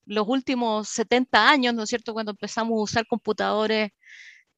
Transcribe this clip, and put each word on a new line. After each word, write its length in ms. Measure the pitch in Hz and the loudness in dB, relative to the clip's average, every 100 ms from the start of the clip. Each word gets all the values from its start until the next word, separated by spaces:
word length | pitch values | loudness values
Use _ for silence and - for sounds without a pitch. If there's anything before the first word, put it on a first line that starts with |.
| - | -6
los 220 | 208 208 | -2 0
últimos 640 | 269 269 254 233 214 208 | 0 0 -2 0 -2 -4
setenta 600 | - 220 240 254 226 233 | -4 0 2 4 4 6
años, 240 | 294 247 | 4 4
¿no 100 | 233 | -2
es 60 | 214 | -4
cierto?, 240 | 240 - | -6 -6
cuando 180 | 220 214 | -8 -6
empezamos 460 | 202 208 - 226 226 | -8 -8 -6 -2 -2
a 60 | |
usar 240 | 208 226 220 | -2 -2 -2
computadores, 840 | 226 - 208 196 208 214 220 208 _ _ - - - _ | -4 -4 -2 -2 0 0 0 -2 _ _ -20 -20 -20 _